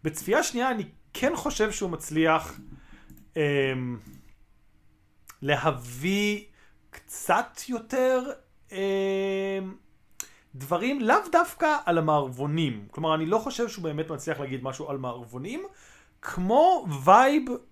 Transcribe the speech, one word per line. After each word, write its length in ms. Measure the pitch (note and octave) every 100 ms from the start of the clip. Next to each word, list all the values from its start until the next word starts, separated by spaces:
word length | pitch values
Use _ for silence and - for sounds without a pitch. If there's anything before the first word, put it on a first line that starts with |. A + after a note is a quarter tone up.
בצפייה 380 | A#3 - - B3
שנייה 280 | D#4 A#3+ C4
אני 140 | A#3 E3+ - _
כן 200 | - C4 E4
חושב 360 | D4 - G#3+
שהוא 180 | - F#3+
מצליח, 680 | C3+ - D#3 D#3+ D#3 - - - - - - - - - -
אמ, 600 | D3 C#3+ C3+ C3 B2+ A#2 - C2+ - - _ _ _ _ _ _ _ _ - -
להביא 1000 | C#3 C#3+ D#3 B2+ A#2+ B2 E3 G3 G#3 G#3 G#3 - - _ _
קצת 720 | - - - - F3+ A#3+ - -
יותר, 540 | A#3+ A3+ C4 B3+ B3+ C4 - _ _ _
אמ, 40 | F#3+ G3 G3 G3 G3 G3 F#3+ G3 G3 F#3+ - _ _ _ - - - _
דברים, 460 | C3 C3+ F3 A#3 C#4
לאו 160 | A3 E4+ G4
דווקא 440 | E4 F4 - E4 D4
על 140 | - E3+
המערבונים. 880 | D#3 D3+ C3+ B2 D3 D#3 D3+ A2 G2+
כלומר, 240 | - D#3+
אני 120 | D#3 D#3+
לא 120 | A3
חושב 300 | A3+ - A#3+
שהוא 160 | -
באמת 260 | E3 D3+ D#3+
מצליח 300 | D3 - C#3+
להגיד 220 | C3+ C3
משהו 280 | C3 C3 D3+
על 60 | C#3
מערבונים, 640 | B2+ B2 A#2 B2 D#3 D4 G4 F#4+ - - _ _
כמו 640 | - - F3+ B3 E4+ F4 F3+ C#3+
וייב 380 | C#3 G3+ C4+ D4 B3+ B3 -